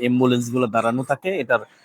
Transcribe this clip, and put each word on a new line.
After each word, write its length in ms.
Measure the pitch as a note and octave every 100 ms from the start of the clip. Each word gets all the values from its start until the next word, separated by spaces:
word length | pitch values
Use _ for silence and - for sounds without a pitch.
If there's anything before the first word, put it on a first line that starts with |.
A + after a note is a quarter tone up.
অ্যাম্বুলেন্স 440 | B2 B2 B2+ B2 A#2+
গুলো 160 | B2 B2
দাঁড়ানো 360 | A2+ A2+ B2
থাকে, 260 | B2+ C#3+ F#3 F#3+
এটার 200 | B2 A#2+ G#2 _